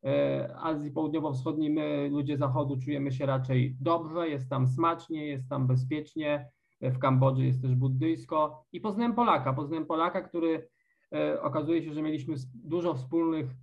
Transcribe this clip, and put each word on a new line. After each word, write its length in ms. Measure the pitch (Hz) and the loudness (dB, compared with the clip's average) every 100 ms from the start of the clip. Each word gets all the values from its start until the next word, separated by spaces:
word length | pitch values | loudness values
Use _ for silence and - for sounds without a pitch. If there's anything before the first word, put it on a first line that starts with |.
E, 500 | 139 143 143 135 - - | 0 2 2 0 -4 -6
Azji 340 | 160 151 147 | -4 -4 -4
Południowo-Wschodniej 800 | 139 156 156 151 131 160 151 156 | -4 -2 0 -2 -2 -2 0 0
my, 380 | 151 151 147 143 | 0 0 0 0
ludzie 240 | 143 139 143 | 0 0 0
Zachodu, 400 | 139 139 139 135 | 0 0 0 -2
czujemy 360 | 127 143 139 | -2 -2 -2
się 140 | 131 139 | -2 0
raczej 500 | 135 131 127 127 - | 0 2 2 2 0
dobrze, 480 | 156 170 160 165 165 | 0 0 0 -2 -2
jest 220 | 143 131 | -2 -2
tam 160 | 139 127 | 2 2
smacznie, 600 | 127 165 - - 156 151 | 4 2 2 -4 -6 -4
jest 220 | 139 131 | -6 -4
tam 180 | 135 127 | -2 2
bezpiecznie. 840 | 127 131 151 151 - 151 147 131 _ _ _ | 2 2 -4 -4 -4 -2 -2 -4 _ _ _
E, 100 | - | -4
w 80 | 127 | 2
Kambodży 460 | 139 131 135 131 | 4 6 6 4
jest 180 | 131 127 | 2 2
też 120 | 131 | 2
buddyjsko. 880 | 127 131 131 160 160 - 156 151 - _ | 2 2 2 0 0 -2 0 0 -2 _
I 80 | 180 | -6
poznałem 340 | 214 196 233 | -4 0 0
Polaka, 380 | 226 233 156 131 | 2 4 4 2
poznałem 340 | 131 143 160 151 | -2 -2 -4 -2
Polaka, 360 | 160 170 185 | 0 0 0
który, 460 | 180 170 165 156 - _ _ _ _ | -4 -2 0 0 -4 _ _ _ _
e, 280 | 151 151 151 | -2 0 0
okazuje 400 | 151 143 147 165 | 0 -2 2 0
się, 120 | 151 | 0
że 80 | 151 | -4
mieliśmy 320 | 156 156 131 | -2 -4 -4
s-, 160 | 143 131 | -6 -8
dużo 400 | - 156 170 170 | -14 -4 -2 0
wspólnych 560 | 143 127 170 165 160 131 - | -2 -2 0 2 0 -4 -10